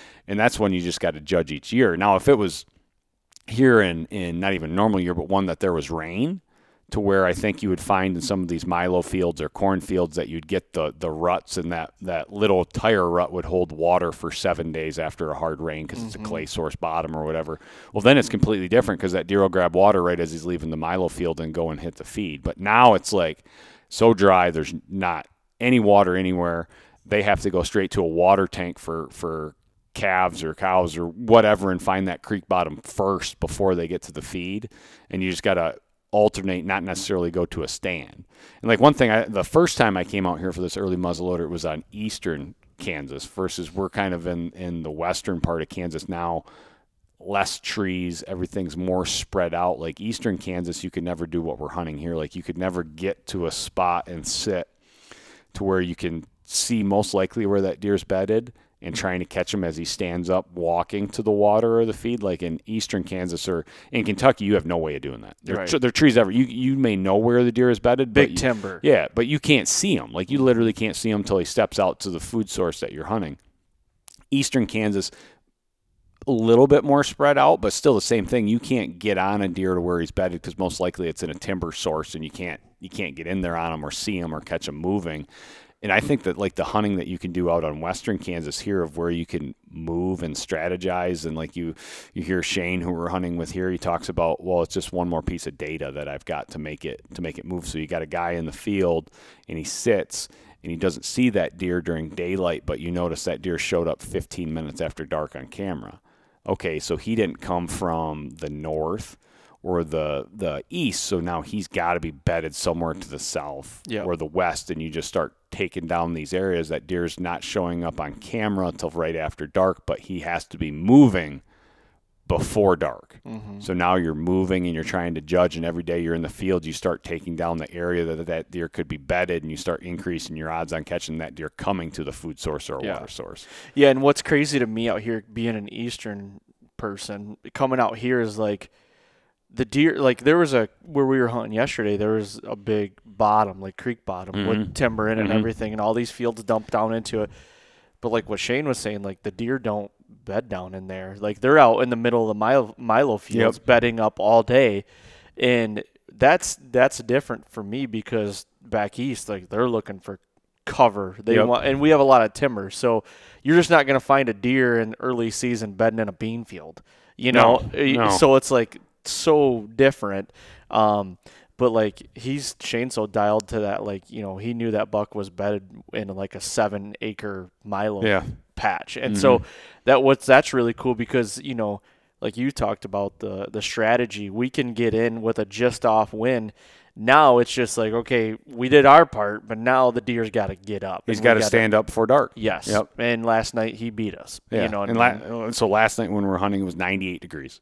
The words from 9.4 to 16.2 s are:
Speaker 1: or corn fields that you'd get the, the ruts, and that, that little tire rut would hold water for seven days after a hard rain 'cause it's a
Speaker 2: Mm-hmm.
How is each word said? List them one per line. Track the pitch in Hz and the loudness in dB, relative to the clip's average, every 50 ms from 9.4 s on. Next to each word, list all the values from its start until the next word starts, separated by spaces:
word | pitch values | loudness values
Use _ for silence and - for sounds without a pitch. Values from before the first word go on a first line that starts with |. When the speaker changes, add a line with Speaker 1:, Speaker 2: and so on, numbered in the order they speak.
Speaker 1:
or | 76 - | -6 -8
corn | - - 101 95 95 92 | -4 -2 0 0 0 0
fields | - - 92 90 87 80 76 | -2 -2 -2 0 0 0 -2
that | 87 78 - | -4 -6 -6
you'd | 82 82 76 | -6 -10 -6
get | - 98 90 - _ - | -4 -4 -4 -4 _ -4
the, | 87 78 73 - | -4 -4 -4 -6
the | 78 92 82 | -6 -8 -6
ruts, | 78 78 85 87 92 - - - - | -4 -2 0 0 0 0 -4 -6 -6
and | 92 82 87 | -6 -4 -4
that, | 87 82 78 - _ - 95 | -4 -6 -8 -10 _ -12 -8
that | 92 87 80 - - | -6 -6 -6 -6 -6
little | 101 101 107 101 95 90 87 | -2 2 2 4 4 4 2
tire | - - - - 113 110 98 87 85 | 0 -2 0 2 2 4 4 2 2
rut | 87 87 87 69 | 2 2 0 0
would | 90 90 76 | -2 -6 -4
hold | 78 92 90 90 78 | -2 0 -2 -2 -2
water | 78 78 82 87 90 87 87 82 | -2 0 2 4 4 4 2 0
for | - - 85 80 | -4 -6 -8 -8
seven | - - - 92 85 85 80 80 | -6 -2 -2 -2 -2 -2 -4 -6
days | 78 80 80 80 71 80 | -6 -6 -6 -6 -6 -6
after | 80 76 - - 82 76 | -6 -6 -6 -6 -6 -6
a | 76 | -6
hard | 80 82 82 78 71 | -4 -4 -4 -4 -4
rain | 80 80 76 78 78 | -6 -8 -8 -8 -10
'cause | - 90 80 113 | -10 -10 -10 -12
it's | 113 - | -12 -12
a | |
Speaker 2:
Mm-hmm. | - | -12